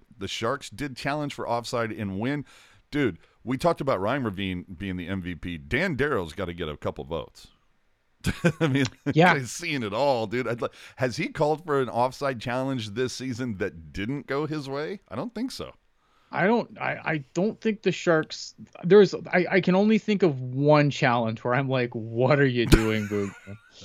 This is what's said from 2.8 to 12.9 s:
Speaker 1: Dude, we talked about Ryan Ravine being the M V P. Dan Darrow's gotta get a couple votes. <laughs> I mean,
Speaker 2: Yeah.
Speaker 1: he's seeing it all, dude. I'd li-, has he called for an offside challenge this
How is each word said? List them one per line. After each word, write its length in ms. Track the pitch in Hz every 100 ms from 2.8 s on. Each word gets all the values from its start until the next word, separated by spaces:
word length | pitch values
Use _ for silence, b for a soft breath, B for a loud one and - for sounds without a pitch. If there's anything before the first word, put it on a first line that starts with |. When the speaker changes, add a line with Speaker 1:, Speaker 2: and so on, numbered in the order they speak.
| -
Speaker 1:
Dude, 280 | 147 127 85 b b
we 120 | 110 127
talked 220 | 175 165
about 220 | 139 101
Ryan 240 | 101 143
Ravine 400 | 113 92 98 90 82 85
being 200 | 101 90
the 100 | 85
M 140 | 98
V 120 | 87
P. 220 | 85 90 82
Dan 380 | 71 123 190
Darrow's 380 | 123 147 117 82
gotta 200 | - 87
get 140 | 87 80
a 80 |
couple 300 | 73 101 78
votes. 420 | 69 80 - - - _ _ _ _ _
<laughs> 640 | _ _ - - 170 -
I 80 | 160
mean, 180 | 135 131 - 143
Speaker 2:
Yeah. 240 | 143 180 156
Speaker 1:
he's 120 | 120
seeing 320 | - 170 143
it 120 | 107
all, 340 | 107 143 123 107
dude. 180 | 120
I'd 160 | 117 120
li-, 60 | 127 B B B
has 180 | 131
he 140 | 113 285
called 340 | - 151 151
for 160 | 165 139
an 80 | 123
offside 540 | 113 127 - 139 120
challenge 480 | 123 127 131 131
this 240 | 107